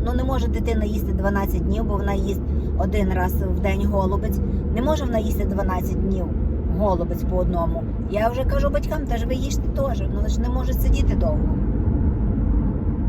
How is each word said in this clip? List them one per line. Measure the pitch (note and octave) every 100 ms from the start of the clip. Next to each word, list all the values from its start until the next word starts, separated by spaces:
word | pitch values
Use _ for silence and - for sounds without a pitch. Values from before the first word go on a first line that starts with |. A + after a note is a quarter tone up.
| A#3+
Ну, |
не | B3
може | B3+ G#3+ -
дитина | - A#3 A3+
їсти | G#3+ G3+ -
дванадцять | F#3 F#3+ G3+ G3 F#3+
днів, | F3 G3+
бо | A3 G3+
вона | G3
їсть | G3 F#3+ D3 - - - -
один | F#3+ G#3+ F#3
раз | F#3 F#3
в | F#3 F#3 -
день | F#3+ F#3+ G3+
голубець. | G3+ F#3+ F#3+ - - - - -
Не | -
може | C4+ D#4
вона | A#3+ A3+
їсти | G#3 G3
дванадцять | F#3+ F#3+ F#3 F3+ - - G3
днів | F#3 F3 - - - - E3
голубець | G3+ F3+ E3+ E3+
по | - F#3
одному. | F3 F3 E3 - - - -
Я | G3+ A3+
вже | B3+
кажу | C4 - C#4
батькам: | A#3+ - D4+ C#4
«Та | -
ж | -
ви |
їжте | B3+ - - -
теж, | - F3+ - -
ну, | -
ви | -
ж | -
не | A#3
можете | B2 - -
сидіти | - - - -
довго». | D#3 D3+ D3+ - - - - - - - - - - - - - - -